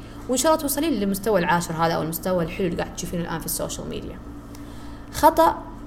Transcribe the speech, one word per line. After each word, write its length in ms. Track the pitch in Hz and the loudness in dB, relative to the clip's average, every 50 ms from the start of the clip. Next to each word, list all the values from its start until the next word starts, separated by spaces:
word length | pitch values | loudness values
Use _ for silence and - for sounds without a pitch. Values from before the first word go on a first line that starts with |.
| - - - - - - | -10 -14 -14 -12 -4 -2
وإن 80 | 247 | 0
شاء 160 | 254 - 320 320 | 2 4 4 4
الله 100 | 311 302 | 4 4
توصلين 300 | 277 269 285 302 339 277 | 0 0 0 0 0 2
للمستوى 480 | 208 202 196 196 196 - 226 214 185 | 2 2 0 0 0 2 4 4 4
العاشر 340 | 170 - 165 175 170 - 165 | 4 4 4 2 2 0 0
هذا 180 | 156 165 165 170 | 2 2 2 2
أو 100 | 165 160 | 2 0
المستوى 420 | 156 165 - - 190 185 180 165 | -2 -4 -4 -2 0 0 0 0
الحلو 220 | 165 - - 196 | -2 -2 -2 -2
اللي 160 | 175 175 175 165 | 0 0 -2 -4
قاعد 140 | - - | -6 -6
تشوفينه 260 | - - 170 - 175 165 | -8 -8 -6 -4 -4 -4
الآن 160 | - 165 160 | -4 -4 -6
في 80 | - | -4
السوشيال 420 | 170 - - - - - - - 151 | -4 -4 -4 -4 -6 -6 -8 -8 -8
ميديا. 300 | 156 - - - - - - - - - - - - - - - - - - - - - - - - | -8 -8 -8 -10 -12 -12 -12 -12 -14 -14 -14 -14 -14 -14 -14 -12 -12 -12 -12 -12 -12 -12 -14 -10 -2
خطأ 500 | - - 311 311 330 330 - - - - - - - - | 6 6 6 8 8 6 6 4 2 -6 -10 -12 -12 -12